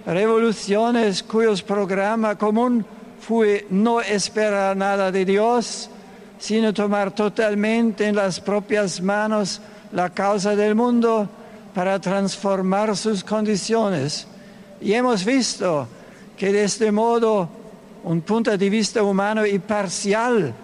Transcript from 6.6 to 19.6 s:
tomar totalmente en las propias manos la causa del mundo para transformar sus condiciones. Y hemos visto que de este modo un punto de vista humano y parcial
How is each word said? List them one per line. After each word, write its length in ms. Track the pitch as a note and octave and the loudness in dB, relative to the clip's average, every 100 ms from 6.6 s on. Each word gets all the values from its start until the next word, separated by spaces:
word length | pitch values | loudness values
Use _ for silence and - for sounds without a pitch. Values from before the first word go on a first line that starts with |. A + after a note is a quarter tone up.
| A3 | 2
tomar 400 | G3 G#3 G3+ G3 | 2 0 0 0
totalmente 960 | G3 G#3 G#3 A3 G#3 G#3+ A3+ A#3 F#3+ G#3 | 0 -2 2 0 2 0 2 0 0 0
en 80 | G#3 | 2
las 240 | G3 E3 | 0 -2
propias 600 | - G#3 G3+ G#3 G3 - | -2 -2 0 0 0 -2
manos 600 | F#3 G3+ G#3+ G#3+ F#3+ - - - - | -2 0 0 0 -2 -6 -14 -20 -8
la 180 | F#3 F3+ | -4 -2
causa 460 | F3+ G3 G#3 G3 G#3 | 0 0 0 0 2
del 180 | G#3+ | 2
mundo 540 | G#3+ B3 A#3+ A#3 A3+ G3+ - - - - | 2 2 2 2 2 -2 -8 -20 -20 -8
para 260 | F#3+ F#3 G3 | -4 0 0
transformar 960 | F3+ G3 G3 - G3+ G3 F#3 G3 G#3+ G3 | 0 0 0 -2 -2 0 2 0 0 -2
sus 260 | A3 G3+ | -2 -2
condiciones. 1040 | - G#3+ G#3+ G3+ - A3+ G#3 E3+ C#3 - - - - - - - | -2 -2 0 -2 0 0 2 0 -2 -6 -12 -20 -20 -20 -20 -8
Y 140 | - | 0
hemos 300 | A3 B3+ A3 | 2 2 0
visto 600 | F#3 C4 A#3 - F#3+ D3+ A#2+ - - - - - | 2 2 0 -2 -2 -2 -4 -12 -20 -20 -20 -4
que 140 | G3 | 0
de 140 | G3+ | 2
este 260 | G3+ - A3 | 0 0 0
modo 580 | G#3 A#3 A#3 A3+ G#3+ E3 - - - - - | 2 2 2 2 0 -2 -8 -20 -20 -20 -14
un 200 | F#3 E3 | -4 -4
punto 340 | D#3 A3 A#3 G3+ | 0 0 2 2
de 140 | G3 | 2
vista 320 | A3 G3+ A#3 | 2 0 0
humano 420 | G3+ G3 G3+ A3 | 2 2 0 0
y 140 | G#3 | 0
parcial 960 | G3 | -2